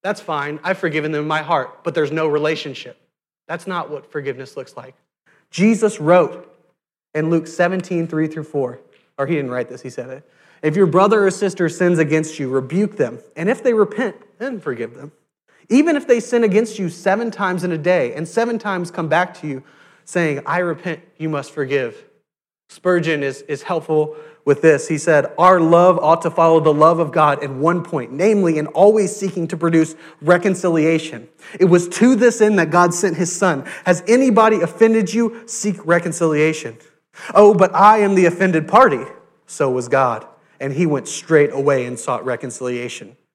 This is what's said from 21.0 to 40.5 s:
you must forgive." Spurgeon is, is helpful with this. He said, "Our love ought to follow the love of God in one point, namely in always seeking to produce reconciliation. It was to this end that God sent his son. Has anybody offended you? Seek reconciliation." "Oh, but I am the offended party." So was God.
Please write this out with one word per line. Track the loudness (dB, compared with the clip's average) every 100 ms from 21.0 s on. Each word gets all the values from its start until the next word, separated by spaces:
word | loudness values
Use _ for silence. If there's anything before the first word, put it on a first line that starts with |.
| _ _
you | -6
must | -6 -8
forgive." | -8 -2 -2 -4 -10 _ _ _ _ _ _ _
Spurgeon | -6 0 0 0 -2
is, | -4 -8
is | -10 -10
helpful | -6 -6 -2 -2 -2 -6 -20 _
with | -2 4
this. | 4 4 0
He | -4
said, | 2 2 0 2
"Our | 4 6
love | 6 6 6 4
ought | 2 2
to | 0
follow | 2 4 4
the | 4
love | 4 4 4
of | 0
God | 2 2 0
in | -6 -2
one | -2 -2
point, | -4 -8 -8
namely | -2 0 2 2 0
in | -4
always | 4 4 4 0
seeking | -4 -8 -6 -6
to | -4
produce | 0 2 0 -6 -20 _
reconciliation. | 2 2 2 -2 0 0 2 0 -4 -14 -18 _ -20 0
It | 4
was | 4 2 2
to | 2 6
this | 2 4
end | 2 2
that | 2
God | 2 2
sent | 2 -4 -2
his | -4
son. | -2 -2 -2 -8 -8
Has | -2 -2 2
anybody | 2 4 4 4 2
offended | -2 2 4 4 0
you? | -2 -2 -4 -14
Seek | -8 -6 -6 0
reconciliation." | 0 0 -2 -2 2 0 -2 -12 -16 _ _ _ -20 0
"Oh, | 6 6
but | 6 2 6
I | 6 6
am | 4 4
the | 2
offended | 2 0 0 2
party." | 4 6 2 -8 -16 _ _ _
So | -4 -2
was | -2 0
God. | 0 0 -2 -10 _ _